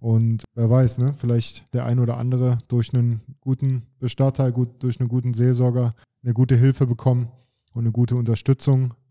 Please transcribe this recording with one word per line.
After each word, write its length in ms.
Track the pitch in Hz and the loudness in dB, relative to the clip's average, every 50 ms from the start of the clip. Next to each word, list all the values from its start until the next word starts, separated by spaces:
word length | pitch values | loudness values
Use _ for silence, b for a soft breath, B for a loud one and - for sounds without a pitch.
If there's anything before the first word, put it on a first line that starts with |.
Und 440 | 113 117 113 113 113 113 113 107 - - - | -2 0 2 2 2 2 0 -2 -6 -8 -4
wer 140 | 117 117 110 | -2 0 2
weiß, 300 | 123 131 131 120 - 123 | 4 4 2 2 0 0
ne, 160 | 123 139 143 | -2 -2 -2
vielleicht 560 | - - 120 117 117 117 - - - - _ | -2 -2 -2 0 0 -2 -4 -8 -18 -12 _
der 140 | - 120 123 | -6 -6 -4
ein 120 | 120 120 127 | -2 0 0
oder 200 | 120 117 120 120 | 0 -2 -2 -4
andere 400 | 120 127 127 123 127 127 120 117 - - | -4 -2 -2 0 0 0 -2 -2 -4 -2
durch 240 | 123 120 113 - | -2 -2 -2 0
einen 300 | - 123 120 120 117 110 - - 131 _ | 0 0 0 0 -2 -4 -8 -14 -20 _
guten 440 | - 135 131 127 139 135 131 123 113 - _ - | -6 -4 -4 -2 -2 -2 -2 -4 -6 -12 _ -8
Bestatter, 520 | 127 120 - - 135 135 135 - 135 127 | -8 -6 -2 0 0 0 0 0 0 0
gut, 300 | 117 123 123 117 - - | 0 -2 -2 -4 -4 -6
durch 180 | 127 123 117 - | -6 -4 -4 -4
einen 80 | 127 113 | -4 -2
guten 240 | 120 127 120 123 | -2 -2 -2 -2
Seelsorger 640 | 117 113 123 127 123 120 123 123 120 123 123 117 113 b b _ _ _ | 0 2 2 2 2 2 2 0 0 0 -2 -2 -4 b b _ _ _
eine 120 | - 123 113 | -4 -2 0
gute 220 | 120 131 - 131 | 2 2 4 4
Hilfe 300 | 120 127 135 131 - 139 | 4 4 4 2 2 0
bekommen 420 | 123 120 - - 131 123 123 120 117 - _ _ _ _ _ _ _ | -2 -2 0 0 0 0 0 -2 -6 -10 _ _ _ _ _ _ _
und 120 | - 117 117 | -6 -4 -2
eine 80 | 113 | -2
gute 240 | 107 120 123 117 123 | 0 0 0 0 0
Unterstützung. 760 | 123 120 117 113 - - - 131 - - 139 135 131 131 123 - _ _ _ | 0 0 0 -2 0 0 0 0 0 2 0 2 2 0 -2 -6 _ _ _